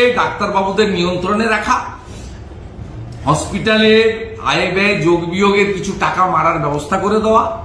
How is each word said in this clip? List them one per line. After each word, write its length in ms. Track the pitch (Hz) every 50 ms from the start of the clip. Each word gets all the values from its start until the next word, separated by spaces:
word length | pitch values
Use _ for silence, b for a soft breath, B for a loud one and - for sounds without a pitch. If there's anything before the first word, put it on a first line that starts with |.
| 247 247 - 196
ডাক্তারবাবুদের 680 | - 226 - - 202 196 - 240 190 - 190 202 214 196 185
নিয়ন্ত্রণে 500 | 175 175 180 180 - 180 185 208 208 226 226 220
রাখা, 220 | 208 214 - 247 - - - - B B B B B B B B B - - - - - - - - - - - - - - - - -
হসপিটালের 800 | 135 151 151 - - - 196 - 220 220 214 214 214 220 220 226 220 220 - - - - - - 127
আয় 160 | 143 170 185 185 180
ব্যয় 200 | 196 202 208 196 160 151
যোগ 160 | 170 175 170 170 170
বিয়োগের 360 | 170 190 202 202 202 202 196 202 196
কিছু 180 | 175 - 196 175 - 180
টাকা 180 | - - 180 185 185 170
মারার 240 | 156 156 165 165 156 151
ব্যবস্থা 320 | 143 147 147 143 - 196 190 180
করে 140 | 202 214 220 202
দেওয়া 200 | 220 220 226 - - - -